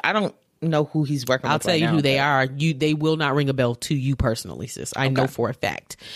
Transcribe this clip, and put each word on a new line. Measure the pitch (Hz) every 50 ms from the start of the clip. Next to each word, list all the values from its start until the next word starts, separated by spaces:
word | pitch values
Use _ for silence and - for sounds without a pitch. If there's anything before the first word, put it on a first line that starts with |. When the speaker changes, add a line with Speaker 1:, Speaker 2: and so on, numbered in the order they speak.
Speaker 1:
I | - 165 196
don't | 214 202 - - _ _ _ _ _
know | - 165 160 151 151
who | - - 156 151
he's | 135 147 139 123
working | 127 131 127 - 131
Speaker 2:
I'll | 151
Speaker 1:
with | 156 -
Speaker 2:
tell | 185
Speaker 1:
right | 175 165
Speaker 2:
you | 165 160
Speaker 1:
now, |
Speaker 2:
who | 165 156
they | 143 139 135
Speaker 1:
but | 139
Speaker 2:
are. | 139 147 143 135 131
You, | 131 135 143 151 165
they | 151 131 156 151 151
will | 151 151 160 160 156
not | 156 139 135
ring | 147 147 139
a |
bell | 135 131 127 120 120
to | - - - 156
you | 139 127 135 139
personally, | - - 120 113 - - 98 65 62 - 120
sis. | - - - - -
I | - 135 135
know | 135 131 131
Speaker 1:
Okay. | 131
Speaker 2:
for | - - 117 110
a | 131
fact. | - - 98 - - - - - - - - -